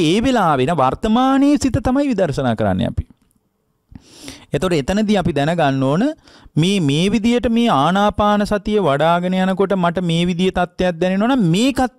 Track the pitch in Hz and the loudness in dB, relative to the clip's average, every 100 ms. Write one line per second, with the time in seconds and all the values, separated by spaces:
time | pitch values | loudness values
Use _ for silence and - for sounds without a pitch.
0 | 156 202 262 247 170 139 131 175 220 - | 2 2 0 0 0 0 0 0 0 0
1 | 214 226 262 269 277 294 269 196 262 254 | 0 0 2 2 2 2 0 -2 -2 -2
2 | 285 196 175 135 127 110 104 92 87 - | 0 0 -2 -2 -2 0 0 0 -2 -4
3 | - _ _ _ _ _ _ _ _ - | -10 _ _ _ _ _ _ _ _ -20
4 | - - 277 - - 147 185 165 131 196 | -20 -20 -20 -20 -8 -4 -2 -2 -2 -2
5 | 208 208 175 139 143 175 143 135 135 156 | 0 0 0 -2 -2 0 0 0 0 0
6 | 277 320 - - - 147 170 202 143 147 | 0 -4 -14 -20 -6 -2 0 2 0 0
7 | 190 220 220 240 240 226 233 143 151 196 | 0 0 0 0 0 0 2 2 2 2
8 | 208 202 208 208 202 208 208 208 170 143 | 0 0 0 0 0 -4 -2 0 0 2
9 | 160 175 180 185 185 185 190 190 175 170 | 2 0 0 0 0 0 0 0 0 -2
10 | 175 165 175 175 185 180 180 - 180 165 | -2 0 -2 0 0 0 -4 -2 -2 -2
11 | 185 190 226 269 170 175 262 269 254 | -2 0 0 2 2 2 0 0 -2